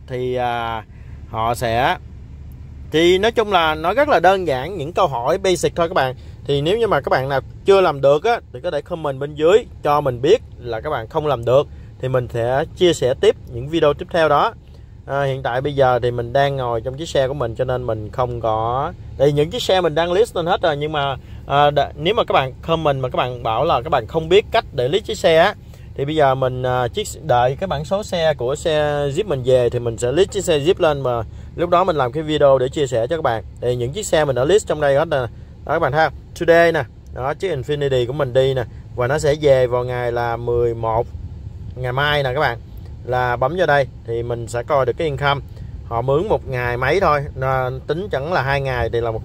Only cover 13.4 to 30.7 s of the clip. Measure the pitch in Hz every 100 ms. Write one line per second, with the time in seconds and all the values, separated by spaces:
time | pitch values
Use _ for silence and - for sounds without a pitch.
13.4 | - 120 139 165 151 143 180 175 156 143
14.4 | 214 - - - - - - 139 139 135
15.4 | 127 123 147 139 127 123 123 120 120 135
16.4 | 139 139 123 117 113 135 165 151 131 143
17.4 | 117 110 127 127 123 107 107 - 123 120
18.4 | 113 110 113 127 156 - - - 139 147
19.4 | 156 190 - 190 170 151 175 180 233 190
20.4 | 165 214 170 143 151 156 139 127 - -
21.4 | - 143 147 147 117 - 160 233 180 185
22.4 | 131 - - 165 151 135 127 175 127 123
23.4 | 120 113 160 135 143 143 107 165 160 196
24.4 | - 226 - 131 123 196 - 208 180 160
25.4 | 190 196 - - - - 139 156 135 131
26.4 | 127 127 127 127 120 - 208 - 151 120
27.4 | 127 139 190 147 156 196 208 180 160 143
28.4 | 123 147 170 151 147 147 143 143 202 135
29.4 | 123 127 120 120 120 110 120 147 190 202
30.4 | 180 151 143